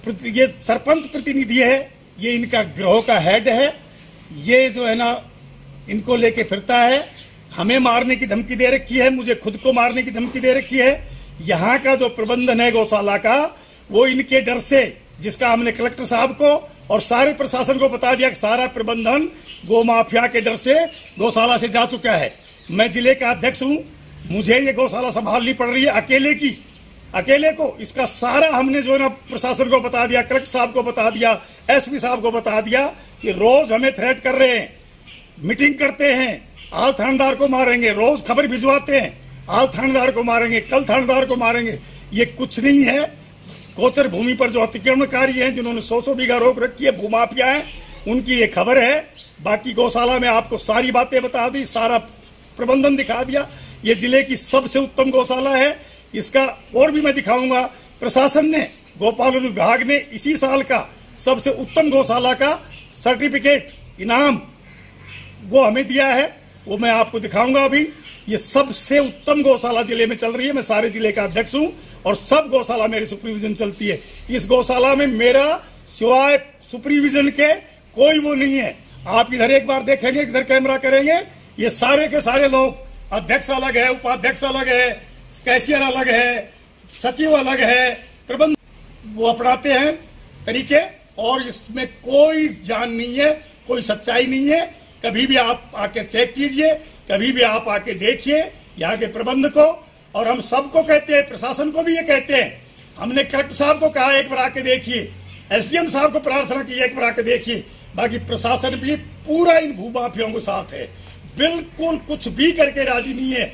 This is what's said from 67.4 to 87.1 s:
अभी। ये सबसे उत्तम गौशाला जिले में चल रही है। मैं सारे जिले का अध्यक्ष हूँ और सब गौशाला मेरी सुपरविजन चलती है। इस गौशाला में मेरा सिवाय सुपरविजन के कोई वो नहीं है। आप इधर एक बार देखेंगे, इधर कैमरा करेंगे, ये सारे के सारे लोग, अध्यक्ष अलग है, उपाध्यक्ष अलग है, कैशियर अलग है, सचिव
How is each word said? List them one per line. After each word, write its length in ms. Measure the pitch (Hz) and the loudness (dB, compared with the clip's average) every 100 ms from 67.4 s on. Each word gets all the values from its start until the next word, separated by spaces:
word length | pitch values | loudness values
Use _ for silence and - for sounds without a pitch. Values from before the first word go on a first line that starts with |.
| 247 269 | 2 2
अभी। 240 | 269 277 302 - - - - | 2 2 -2 -8 -20 -18 -6
ये 100 | 208 | -6
सबसे 600 | - 269 269 - - 285 | 0 0 0 -4 0 0
उत्तम 440 | 262 - - 294 | 0 -6 -2 2
गौशाला 400 | 277 247 240 233 | 4 2 0 -2
जिले 240 | 226 233 226 | -2 -2 -2
में 100 | 233 | -2
चल 160 | 226 | -6
रही 140 | 247 269 | -4 -4
है। 60 | |
मैं 100 | 277 | -4
सारे 280 | - 214 233 | -2 0 0
जिले 220 | 214 214 | -2 -2
का 120 | 208 | -2
अध्यक्ष 300 | 196 180 220 | -2 -4 -2
हूँ 180 | 277 320 - - - 185 | -2 -2 -4 -20 -6 -2
और 100 | 208 | -2
सब 320 | - 294 294 | 2 2 2
गौशाला 360 | 254 226 233 214 | -2 -2 -2 -2
मेरी 200 | 220 214 | -2 -6
सुपरविजन 480 | 202 226 214 214 | -8 -8 -6 -6
चलती 320 | 208 208 202 208 | -4 -6 -4 -4
है। 140 | 165 - - - | -4 -8 -18 -6
इस 160 | 240 196 | -6 2
गौशाला 480 | 254 247 254 262 | 2 2 2 2
में 120 | 277 285 | 2 0
मेरा 580 | 220 240 269 294 349 - - - | 2 4 4 2 -2 -8 -20 -20
सिवाय 500 | - 226 254 277 285 - - - | -4 2 4 4 2 -2 -20 -18
सुपरविजन 580 | 240 285 294 285 277 277 | -10 -2 2 2 2 0
के 260 | 285 302 320 - - - | 2 2 2 -4 -20 -14
कोई 240 | 214 285 311 | 2 4 4
वो 160 | 294 | 0
नहीं 240 | 277 277 269 | 0 0 0
है। 180 | 226 - - - 175 | -4 -8 -20 -16 -2
आप 280 | 226 240 | 0 0
इधर 160 | 247 233 | 0 4
एक 160 | 269 269 | 4 2
बार 160 | 269 | -2
देखेंगे, 400 | 247 269 247 269 | 0 0 0 -2
इधर 200 | 277 254 | -2 -2
कैमरा 340 | 269 269 262 262 | 2 2 2 -2
करेंगे, 380 | 262 269 285 339 - - - - | 4 4 4 0 -2 -18 -20 -4
ये 80 | 220 | -2
सारे 380 | - 262 285 311 | 0 2 2 2
के 120 | 294 | 0
सारे 280 | 226 262 277 | 0 2 2
लोग, 280 | 262 262 - - - - | 2 0 -2 -18 -20 -8
अध्यक्ष 380 | 175 170 269 269 | -8 -2 -2 0
अलग 260 | 269 269 240 | -2 0 0
है, 140 | 254 | 0
उपाध्यक्ष 540 | 262 240 247 240 - | -2 -4 -2 -2 -2
अलग 240 | 277 269 254 | -4 -4 0
है, 340 | 247 247 202 - - - - | 0 0 -4 -14 -20 -20 -10
कैशियर 380 | 254 247 - 285 | -2 0 2 0
अलग 260 | 269 254 254 | 0 -2 0
है, 440 | 233 247 233 196 - - _ - - | 2 2 -2 -10 -20 -20 _ -20 -8
सचिव 300 | 240 | -6